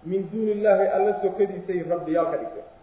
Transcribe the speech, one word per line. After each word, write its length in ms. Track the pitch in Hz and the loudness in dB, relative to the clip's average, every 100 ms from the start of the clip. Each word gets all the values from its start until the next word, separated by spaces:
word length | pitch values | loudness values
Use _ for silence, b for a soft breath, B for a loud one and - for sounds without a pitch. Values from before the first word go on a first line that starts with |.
Min 280 | 156 190 180 | -4 -4 -4
duunillaahi, 540 | 220 214 202 214 185 196 | -2 -2 2 4 4 4
Alla 240 | - 208 196 | 2 2 2
sokadiisay 600 | 196 - 196 180 - 180 165 | -2 0 0 0 -4 -4 -2
rabbiyaal 360 | 175 156 160 165 | -4 0 0 0
ka 100 | - | -2
dhigteen. 320 | - - - - | -6 -12 -16 -20